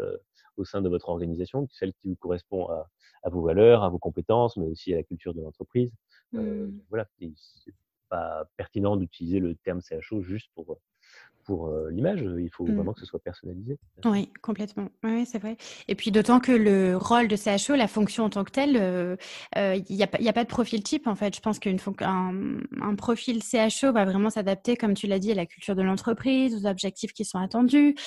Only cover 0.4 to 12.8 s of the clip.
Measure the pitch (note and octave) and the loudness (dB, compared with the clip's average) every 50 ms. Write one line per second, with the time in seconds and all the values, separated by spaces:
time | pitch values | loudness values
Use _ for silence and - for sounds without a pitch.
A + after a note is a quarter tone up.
0.4 | _ _ _ - G2 - - G2+ G2 F#2 F2 F2 - - F2 E2+ E2+ E2+ E2+ E2 | _ _ _ -10 -8 -6 -4 -2 -2 0 0 -2 -2 -2 -4 -4 -4 -4 -4 -4
1.4 | F2+ - - C3 C#3+ C3+ _ - - F#2+ F#2 _ - G2 F#2 - - F2 F2+ F2 | -6 -6 -4 -6 -6 -6 _ -6 -6 -6 -8 _ -8 -8 -8 -6 -4 -4 -4 -4
2.4 | - - G2+ F#2 F2 - E2+ D#2+ D#2+ - _ _ _ _ _ _ - F2+ E2+ F2+ | -4 -6 -6 -6 -4 -4 -6 -8 -8 -10 _ _ _ _ _ _ -8 -4 -2 0
3.4 | E2 E2 E2 F#2 G#2+ A#2 A#2+ A2+ G#2 F#2 F2 E2+ - F2 D#2 - E2+ - A2 A#2 | 0 2 4 8 8 8 8 8 6 2 -2 -2 -6 -6 -6 -6 -2 0 2 2
4.4 | A#2+ A#2 - G#2+ E2+ D#2+ D#2+ - - - F2+ E2 D#2 - - E2 - F2+ E2+ E2+ | 2 0 0 -2 -6 -6 -6 -6 -4 -4 -2 -2 -4 -6 -10 -12 -10 -10 -10 -8
5.4 | D#2+ D#2 D#2 - - - - B2 B2 B2 A2+ - _ _ _ _ _ _ - A3+ | -10 -12 -12 -14 -12 -4 -2 0 0 -2 -4 -12 _ _ _ _ _ _ -8 -6
6.4 | A3 G#3 G#3 G#3 G3+ G3+ G3+ G#3 - - - A2+ G#2+ - _ - F#2 E2 D#2 _ | -6 -6 -6 -6 -8 -10 -10 -14 -14 -8 -6 -6 -6 -6 _ -16 -16 -16 -16 _
7.4 | _ - _ _ _ - - _ _ _ _ _ _ - F2+ F2 E2 E2 D#2+ D#2 | _ -20 _ _ _ -20 -20 _ _ _ _ _ _ -8 -6 -6 -6 -6 -6 -8
8.4 | D#2 - _ - F#2+ - - G#2+ G2+ G2+ G#2 G2 F#2 E2 _ - F2 E2+ F#2 G2 | -10 -10 _ -14 -12 -8 -6 -2 -2 0 0 0 -2 -4 _ -10 -6 -2 -2 0
9.4 | F#2 F2 E2+ - - - F2+ F2+ F2 - E2+ D#2+ - - A2 G#2+ F#2 F2 F#2+ A2 | 0 -2 -4 -6 -6 -6 -6 -6 -6 -8 -10 -10 -10 -8 -8 -8 -6 -6 -8 -10
10.4 | - _ _ - E2 - D#2 - _ _ _ _ _ _ - - - - _ _ | -10 _ _ -18 -12 -12 -12 -14 _ _ _ _ _ _ -20 -20 -20 -20 _ _
11.4 | _ - G2+ E2 E2 D#2+ D#2 D#2 D#2 E2 - F#2 B2+ F3 G#3 F#3 C3 F#2+ F2 E2+ | _ -6 -6 -4 -4 -4 -4 -4 -4 -4 -4 -2 -2 -2 -2 -2 -4 -4 -4 -4
12.4 | F2 E2+ - - F#2 E2+ - G3+ | -6 -6 -6 -6 -4 -2 0 0